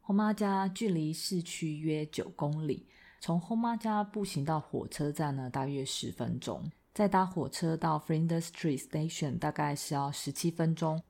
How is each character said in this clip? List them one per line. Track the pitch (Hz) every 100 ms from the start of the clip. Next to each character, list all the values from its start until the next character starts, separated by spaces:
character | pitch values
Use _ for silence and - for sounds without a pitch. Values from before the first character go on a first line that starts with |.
后 | -
妈 | 202 214
家 | 214 208 196 196
距 | 185 226
离 | 175 156
市 | 160 - 180
区 | 170 - 165 151
约 | 160 156 151
九 | - -
公 | - 147 151 156
里， | - - - - -
从 | - 170
后 | 170
妈 | 226 233 226
家 | 226 208
步 | 208 214
行 | 196 156
到 | 143 160
火 | - 123 -
车 | - 147
站 | 147 151 135
呢， | 131
大 | 123 135
约 | 139
十 | 135 - -
分 | 170 - 120
钟， | - 92 - - _
再 | - 208
搭 | 190 185
火 | 185 135
车 | - 165 160
到 | 165 156
Flinders | - 156 165 165 165
Street | - 165 131 -
Station | 156 156 - 147 127
大 | 151
概 | 147 147 143
是 | -
要 | 143 139
十 | 143 -
七 | 139 170
分 | 165 165
钟 | 160 160 160 -